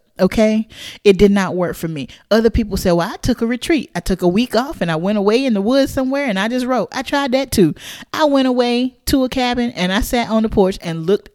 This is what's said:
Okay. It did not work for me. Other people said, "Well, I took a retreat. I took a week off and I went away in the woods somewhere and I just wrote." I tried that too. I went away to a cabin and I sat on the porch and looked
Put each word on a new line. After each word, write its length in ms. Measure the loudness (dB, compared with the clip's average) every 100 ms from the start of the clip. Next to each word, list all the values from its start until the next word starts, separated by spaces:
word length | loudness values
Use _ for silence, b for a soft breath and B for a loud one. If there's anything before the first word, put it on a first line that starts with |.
| _ 0
Okay. 480 | 0 2 2 2 -4 B B B
It 140 | 2 6
did 140 | 6
not 240 | 4 0 -2
work 200 | -4 -4
for 120 | -8
me. 200 | -8 -10 B B
Other 220 | 2 2
people 260 | 0 -2 -2
said, 140 | 0
"Well, 200 | 2 0
I 60 | -4
took 240 | -4 -2
a 60 | -2
retreat. 420 | -4 -2 -2 -2 -8
I 40 |
took 220 | -4 0
a 60 | 2
week 280 | 2 0 -2
off 240 | -4 -4
and 120 | -4
I 40 | -2
went 220 | -2 0
away 260 | 2 2
in 120 | 2 0
the 60 |
woods 300 | 2 2 0
somewhere 340 | -2 -4 -2 -2
and 120 | -2
I 120 | -2
just 180 | -2 -2
wrote." 220 | -2 -4
I 100 | -6
tried 300 | -4 -2 0
that 200 | -2 0
too. 220 | 2 2 2 B B B
I 120 | 0 2
went 220 | 4 2
away 520 | 2 2 0 -2 -4 -2
to 180 | 0
a 60 | 0
cabin 420 | 0 -2 -2 -4
and 200 | -2 -2
I 100 | 0
sat 280 | 0 -2 0
on 140 | 0
the 60 | 0
porch 280 | 2 2 0
and 260 | -6 -6 -2
looked 240 | -2 -2